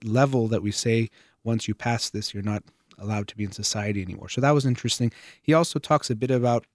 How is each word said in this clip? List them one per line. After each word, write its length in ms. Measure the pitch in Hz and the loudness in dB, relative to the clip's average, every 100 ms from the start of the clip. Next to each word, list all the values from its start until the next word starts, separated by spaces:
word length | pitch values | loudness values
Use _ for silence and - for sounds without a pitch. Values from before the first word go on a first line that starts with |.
level 440 | 113 117 139 131 113 | 0 2 4 4 2
that 140 | 110 | 0
we 80 | 101 | -2
say, 380 | - 120 113 113 - _ _ | -2 0 2 0 -6 _ _
once 220 | 113 117 - | -4 -2 -2
you 80 | |
pass 360 | 104 120 117 - | -4 -2 -2 -2
this, 240 | 104 107 | -6 -8
you're 80 | 101 | -6
not 200 | 101 104 - _ _ - | -4 -4 -8 _ _ -14
allowed 280 | 101 107 104 | -6 -4 -6
to 80 | - | -6
be 80 | |
in 80 | 104 | -8
society 500 | 95 104 107 104 101 | -4 -4 -2 -2 -4
anymore? 260 | 92 - - | -6 -10 -8
So 140 | - | 0
that 80 | 135 | 2
was 160 | 147 131 | 4 2
interesting. 460 | 123 120 - 120 - - - | 0 -2 0 -2 -2 -16 -8
He 140 | - | 2
also 240 | 156 170 160 | 4 4 -2
talks 320 | - 151 - | 0 0 2
a 40 | |
bit 160 | 113 127 | -2 0
about 360 | 131 120 120 - | 2 4 2 -2